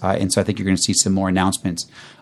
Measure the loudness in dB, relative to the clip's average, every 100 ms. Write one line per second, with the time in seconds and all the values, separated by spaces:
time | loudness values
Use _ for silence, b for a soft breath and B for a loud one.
0 | -2 0 0 0 0 -2 0 0 2 0
1 | 2 0 2 2 2 0 -4 -6 -10 B
2 | B B